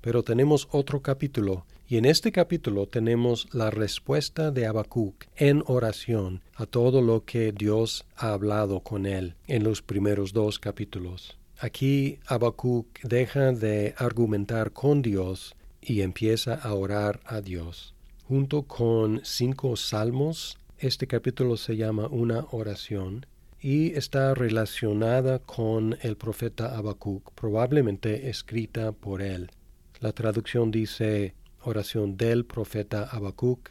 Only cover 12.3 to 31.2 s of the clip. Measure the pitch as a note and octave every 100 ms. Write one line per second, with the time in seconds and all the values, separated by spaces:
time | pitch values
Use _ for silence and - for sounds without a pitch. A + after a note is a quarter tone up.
12.3 | B2 A#2 - B2+ A#2+ A2+ - B2+ A#2+ B2
13.3 | C#3 C3+ A#2+ A2 G#2+ G#2+ - B2 A2+ A#2
14.3 | G#2 G2 A2+ G#2+ - C#3 D3 A#2+ G2 F#2
15.3 | F#2+ - - - - - A2 F#2+ F#2 A2
16.3 | A2+ - A2+ A#2 G2+ G2 G#2 G#2 G2+ -
17.3 | A2 F#2+ F2+ E2 E2 - - - - -
18.3 | C3+ C#3 D3+ C#3 - A#2 A2+ A2 A2 -
19.3 | - B2 C3 C3+ A2 - G#2+ A2+ B2+ D3+
20.3 | E3 - - - - C3 - C3 A#2 -
21.3 | - B2+ A#2 - A2 A2 G#2+ A2 C3 A#2
22.3 | A#2 - A#2 G#2+ G2+ - G2+ F#2+ G#2 C3+
23.3 | - - - C3+ C#3+ D#3+ D#3 - C#3 C3+
24.3 | C3+ A#2+ A2 A2 - A2 G#2 A2 B2+ C3
25.3 | B2+ - - A2+ A2 A2+ A#2 A#2+ G#2+ A2+
26.3 | A2 A#2 - A2+ A#2 G#2 G2 G#2 G2 -
27.3 | - A2+ G#2+ B2 D3 A#2+ G2 A2+ A2 C3+
28.3 | G#2 - A2+ A2 - A2 G#2+ G#2 F#2+ G2
29.3 | F#2 F2 - - - - - A2+ - A2
30.3 | G#2+ G#2 B2 A2+ A2 G#2+ - A2 G#2+